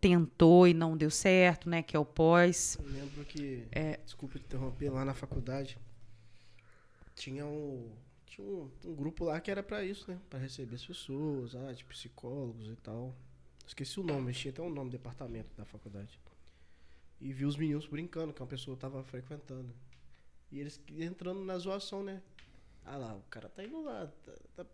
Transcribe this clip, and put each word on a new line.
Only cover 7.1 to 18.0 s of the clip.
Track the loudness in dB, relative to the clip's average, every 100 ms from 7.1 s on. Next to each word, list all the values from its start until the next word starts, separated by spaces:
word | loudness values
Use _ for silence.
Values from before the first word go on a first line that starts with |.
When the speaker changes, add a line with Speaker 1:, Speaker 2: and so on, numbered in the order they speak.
| -14
Speaker 2:
tinha | -10 -8 -6
um, | -6 -6 -8 -10 -16 -20 -20 -20
tinha | -14 -8
um, | -8 -8 -14 -12
um | -6
grupo | -6 -2 -2
lá | -2
que | -4
era | -6
pra | -4 -6
isso, | -4 -6 -10
né? | -12 -10
Pra | -8
receber | -8 -8 -10 -10
as | -12
pessoas, | -14 -8 -4 -2 -2 -4 -8
ah, | -10
de | -12 -14
psicólogos | -16 -16 -14 -10 -6 -6 -8 -12
e | -12
tal. | -10 -8 -8 -12 -18 -20 -20 -20 -18
Esqueci | -10 -8 -4
o |
nome, | -2 -2 -2
mas | -4
tinha | -6
até | -6
um | -6
nome | -6 -6
do |
departamento | -8 -10 -12 -10 -8 -10 -12
da | -14
faculdade. | -14 -14 -12 -14 -16 -20 -20 -20 -20 -20 -20 -20 -20 -20 -14
E | -10
vi | -2 -2
os | 0
meninos | 0 0 -4
brincando, | -8